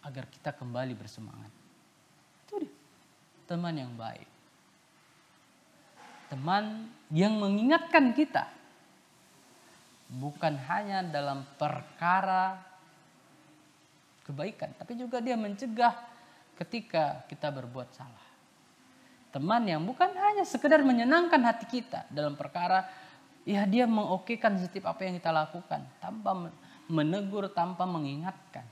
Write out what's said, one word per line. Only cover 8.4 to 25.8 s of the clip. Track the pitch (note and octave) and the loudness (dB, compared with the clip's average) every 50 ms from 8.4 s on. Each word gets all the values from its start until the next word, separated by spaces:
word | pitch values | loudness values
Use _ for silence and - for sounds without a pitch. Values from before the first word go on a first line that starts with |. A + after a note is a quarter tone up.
| - - - - - - - - - _ _ _ _ _ _ _ _ _ _ - _ - - - - - - - - - - _ - - B2 | -2 -2 -10 -20 -20 -20 -20 -20 -20 _ _ _ _ _ _ _ _ _ _ -20 _ -20 -20 -20 -20 -20 -20 -20 -20 -20 -20 _ -20 -14 -10
bukan | B2+ C3+ C#3+ C#3+ - - D#3+ D3 C#3 C3 C#3 | -8 -8 -8 -6 -2 -2 -2 -2 -2 -6 -4
hanya | F3 G3+ G#3 G3+ G3 F#3+ | -4 -4 -4 -4 -4 -4
dalam | F#3 F3 D3+ D3 C#3+ C#3+ C#3 C3+ C3+ - - | -4 -2 -4 -4 -2 -2 -4 -6 -8 -14 -8
perkara | - D3+ D3 C3+ C3+ - - - - E3+ F3 F3+ F#3+ F#3+ F#3+ F#3 F#3 F#3 F#3+ F#3+ F#3 - - - - - - - - - _ _ _ _ _ - - _ - - _ _ _ _ _ _ _ _ _ _ _ _ _ | -4 -4 -4 -4 -6 -10 -14 -12 -2 0 2 2 2 2 2 2 2 2 0 -2 -6 -14 -20 -20 -20 -20 -20 -20 -20 -20 _ _ _ _ _ -20 -20 _ -20 -20 _ _ _ _ _ _ _ _ _ _ _ _ _
kebaikan, | _ - C#3+ C3+ D3+ G3+ - - - C#3 C3 | _ -12 -8 -6 -6 -8 -6 -8 -12 -12 -12
tapi | - - - A#3+ | -14 -14 -12 -10
juga | A#3 B3 A#3 B3 B3 A3+ | -10 -8 -6 -4 -4 -2
dia | C4 B3+ A3+ | 0 -2 -2
mencegah | G#3+ G#3 G3+ G3+ C4+ B3 A3 A3 A#3+ A#3 A#3 - - - - - - - - - - _ - - | -2 -4 -6 -6 -8 -8 0 4 4 4 4 2 -14 -18 -20 -20 -20 -20 -20 -20 -20 _ -12 -12
ketika | E3+ - - A#3 - - - E3 D#3 C#3+ D3 C3 - | -10 -8 -8 -10 -10 -2 0 2 2 2 -2 -6 -12
kita | - - - - D3+ | -16 -12 -6 -6 -6
berbuat | C#3 C3+ B2 A#2+ B2 C3 B2 - - | -4 -6 -10 -10 -10 -12 -12 -12 -16
salah. | - - C3 A#2 - - - - _ _ _ _ _ _ _ _ _ _ - - - - - - - - - - | -20 -20 -20 -20 -20 -20 -20 -20 _ _ _ _ _ _ _ _ _ _ -20 -20 -20 -20 -20 -20 -20 -20 -10 -6
Teman | C#3 C#3 F3 A3 A#3+ A#3 | -4 0 2 2 2 4
yang | G3+ E3 D3+ E3 G3 | 2 0 0 -2 -4
bukan | B3+ - F4 F#4+ F#4 | 2 2 2 2 2
hanya | F#4 G4 G#4 G#4 G4+ F4+ | 2 2 2 4 2 0
sekedar | - - F4 - - D#4+ D4+ C#4+ | 0 -2 0 6 6 6 8 8
menyenangkan | C4+ B3+ A#3 A#3 B3 D4+ E4+ F4 E4+ E4 D4 | 6 4 4 4 6 6 4 6 6 4 6
hati | A#3+ A#3 A3 - - | 6 4 2 0 -4
kita | - - B3 A#3 - - D#3+ - - - | -6 -6 -6 -6 -6 -10 -10 -10 -8 -6
dalam | D3 D3+ D3 C#3+ | -4 -2 -2 -4
perkara, | - C#3+ C3+ - F3+ F3 F3+ F#3 F#3+ F#3 - - - - - - - - - - - | -6 -10 -8 -6 -4 0 2 2 2 2 -2 -12 -18 -20 -20 -20 -20 -20 -20 -20 -12
ya | - - G3+ G3+ G3+ | -4 -2 0 2 2
dia | G3 F#3+ A#3+ B3 A#3 | 4 4 4 4 4
mengokekan | A3+ G#3+ G#3 - F#3 F#3 - - A#3 A3 - - G3+ F#3+ | 4 2 2 0 -2 -4 -2 -6 -6 2 2 2 2 2
setiap | F3+ F3+ - G3 F#3+ E3+ E3 | -2 -4 -6 -6 -4 -4 -4
apa | - | -4
yang | F#3+ F#3 F3+ | -4 -6 -6
kita | F3 - E3+ D#3+ | -4 -2 0 0
lakukan, | D#3 D#3 D#3 - F3 F3 - D#3+ D3+ | 2 0 0 -6 -14 -8 -8 -8 -8